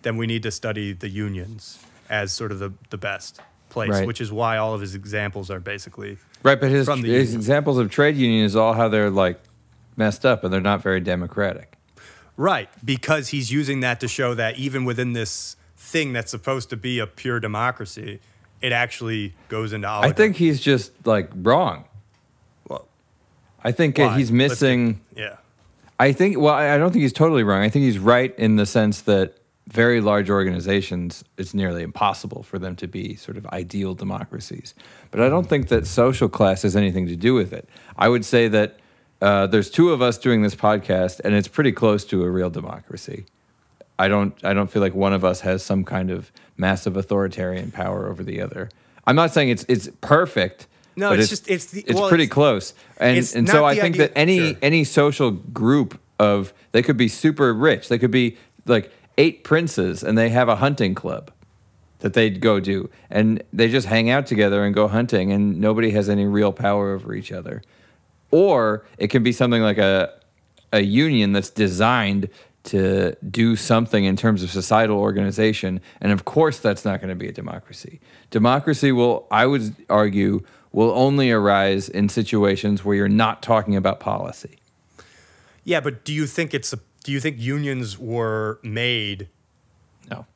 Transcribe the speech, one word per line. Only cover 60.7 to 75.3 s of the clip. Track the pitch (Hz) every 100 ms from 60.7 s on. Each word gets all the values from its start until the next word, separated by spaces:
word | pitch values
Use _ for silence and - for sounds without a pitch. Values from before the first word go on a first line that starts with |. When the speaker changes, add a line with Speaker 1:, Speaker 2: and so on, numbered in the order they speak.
| 147 101
Speaker 2:
club | 92 85 76 - _ _ _ _ _ _ _
that | 104
they'd | 117 110 92
go | 113 101
do. | 95 98 - _ _
And | 104 107 110 -
they | 95 113
just | 131 95
hang | 113 113
out | 135 139
together | 107 101 101
and | 101
go | 101 107
hunting, | 107 120 104 95
and | 101 104 87
nobody | 107 110 113
has | 104 101
any | 101 101
real | 104 104
power | 95 101 101 101
over | 98 -
each | 104 107
other. | 92 - 113 - _ _ _ _ _ _
Or | 160 196 139 110 107 - -
it | 107
can | 131
be | 117
something | 117 127 117
like | 110 101
a, | 98 95 87 - _ _ _ _ _
a | 110
union | 101 113 160 127 101
that's | 101 95
designed | - 101 90 113 123 101 101 98 - - _
to | - 98 95 95 90 - 95
do | 107 113
something | 113 - 113 117 107
in | 98 95
terms | 113 104
of | 90
societal | 95 87 110 113 104
organization. | 104 98 98